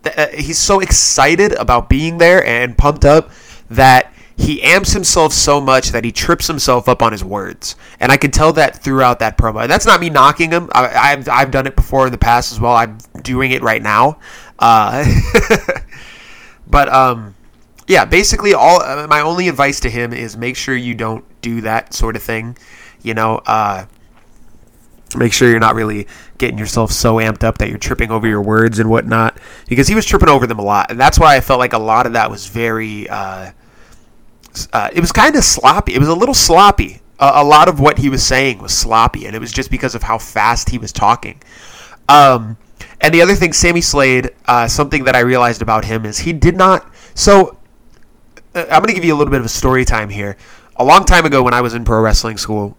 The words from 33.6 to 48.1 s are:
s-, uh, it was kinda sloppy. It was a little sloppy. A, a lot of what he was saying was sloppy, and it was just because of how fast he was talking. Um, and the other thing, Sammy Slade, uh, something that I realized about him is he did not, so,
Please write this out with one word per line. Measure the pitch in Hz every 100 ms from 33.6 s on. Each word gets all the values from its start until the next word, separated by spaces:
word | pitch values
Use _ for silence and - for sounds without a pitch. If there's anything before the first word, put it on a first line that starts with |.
| _ _ - - _ _ - _ _
s-, | - -
uh, | 110 104
it | -
was | 165
kinda | - 247 302
sloppy. | - - 131 175 - 123
It |
was | 147
a | 170
little | 247 254
sloppy. | - 170 202 196 101 - _ -
A, | 139 143
a |
lot | 143 151 170
of | 156
what | 139 147
he | 143
was | 131
saying | - 131 135 104
was | 98
sloppy, | - 113 113 120 - 104
and | 107
it |
was | 117
just | 110 131
because | 131 131 117
of |
how | - 113
fast | - 110 107 120 -
he | 123
was | 107
talking. | - 104 120 - - _ - - - - - -
Um, | 143 139 123 110 110 _ - - -
and | 151
the | 165
other | 175
thing, | 196 170
Sammy | 151 175 170
Slade, | 165 143 131 127 123 - -
uh, | 123 117
something | - 139 151 131
that | 123
I |
realized | 123 127 120 113
about | 113 110 107
him | 113 107
is | 107
he | 165
did | 165 156 185
not, | 185 185 - - - -
so, | - 202 185 - - _ _ - -